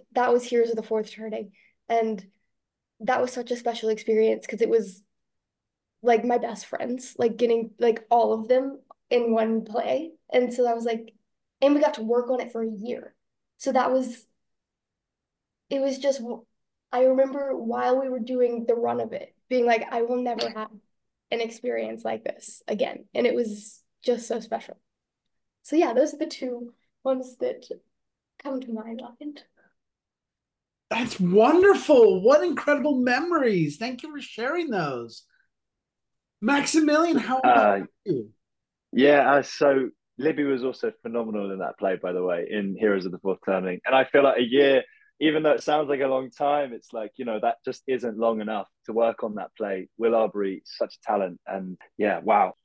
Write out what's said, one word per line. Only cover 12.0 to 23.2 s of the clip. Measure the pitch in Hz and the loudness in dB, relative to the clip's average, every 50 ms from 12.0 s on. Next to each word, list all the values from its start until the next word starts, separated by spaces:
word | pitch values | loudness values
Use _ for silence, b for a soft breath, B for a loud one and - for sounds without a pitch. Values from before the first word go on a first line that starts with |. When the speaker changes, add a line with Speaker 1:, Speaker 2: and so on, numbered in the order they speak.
| 220 | -2
Speaker 1:
work | 220 240 247 240 - | -2 0 0 0 -2
on | 254 240 | -2 -4
it | 233 233 - | -4 -6 -6
for | 226 226 | -6 -6
a | 226 | -6
year. | 214 196 214 247 - - - - _ _ _ _ _ _ _ _ _ - | -6 -8 -8 -8 -10 -10 -12 -18 _ _ _ _ _ _ _ _ _ -8
So | - 269 254 | -4 0 0
that | 262 247 247 254 | 2 2 2 0
was, | 262 254 226 233 - - _ _ _ _ _ _ _ _ _ _ _ _ _ _ _ _ _ _ _ _ _ _ _ _ _ _ _ _ - | 0 -2 -2 -8 -14 -18 _ _ _ _ _ _ _ _ _ _ _ _ _ _ _ _ _ _ _ _ _ _ _ _ _ _ _ _ -6
it | 277 269 | -4 -2
was | 269 277 254 240 | 0 -2 -2 -2
just, | - 277 262 262 226 240 226 - - _ _ _ _ _ _ _ _ - - | 0 0 0 0 -2 -10 -10 -12 -14 _ _ _ _ _ _ _ _ -4 0
I | 247 262 | 4 4
remember | 262 262 262 269 269 277 285 277 269 262 | 4 6 4 2 2 0 -6 -4 -4 -4
while | - 226 226 233 247 247 247 254 269 | -4 -4 -4 -2 0 0 2 2 2
we | 269 262 | 0 -2
were | 254 247 | -4 -6
doing | 220 247 254 247 247 233 240 233 233 | -4 -4 0 0 0 0 0 -2 -2
the | - 226 | -2 0
run | 233 233 233 233 240 | 0 0 -2 -2 -2
of | 226 220 - | -4 -6 -8
it, | - - - _ _ _ - | -12 -12 -14 _ _ _ -2
being | 254 254 233 | 0 2 2
like, | 240 233 220 - - | 2 2 2 0 -2
"I | 254 233 233 | -4 -2 -2
will | 233 254 247 247 | -2 -2 -2 -2
never | 247 233 220 233 226 | -4 -4 -4 -4 -6
have | 220 214 214 - 220 202 _ _ _ _ _ _ _ _ _ - - | -6 -8 -12 -12 -14 -20 _ _ _ _ _ _ _ _ _ -6 -4
an | 233 | -4
experience | 226 226 - - - 247 233 226 226 220 226 226 226 | -4 -6 -8 -8 -8 -6 -4 -4 -6 -6 -8 -8 -8
like | 220 226 220 - | -8 -8 -6 -8
this | - - - - - - - - - | -10 -10 -10 -12 -16 -16 -14 -8 -6
again." | 214 202 - - - - - _ - | -4 -4 -4 -4 -6 -10 -14 _ -4
And | 240 | 0